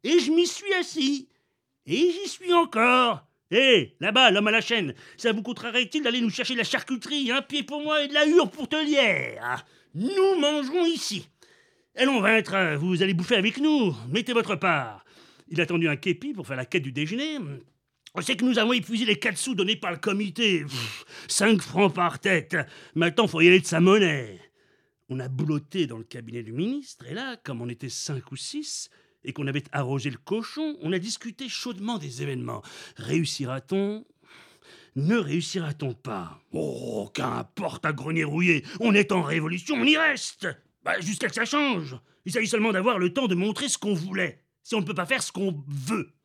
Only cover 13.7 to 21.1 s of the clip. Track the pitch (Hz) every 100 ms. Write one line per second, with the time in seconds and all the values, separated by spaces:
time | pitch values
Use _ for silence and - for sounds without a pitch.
13.7 | 302 214 123 117 180 247 233 185 208 190
14.7 | 151 120 101 _ - - _ _ 165 165
15.7 | 175 165 147 190 175 269 226 139 131 127
16.7 | - 135 131 156 220 302 302 165 135 -
17.7 | _ _ _ - - 165 226 247 233 220
18.7 | 247 156 226 226 208 226 185 - 208 190
19.7 | 220 190 170 - 196 208 165 226 175 147
20.7 | 131 113 101 -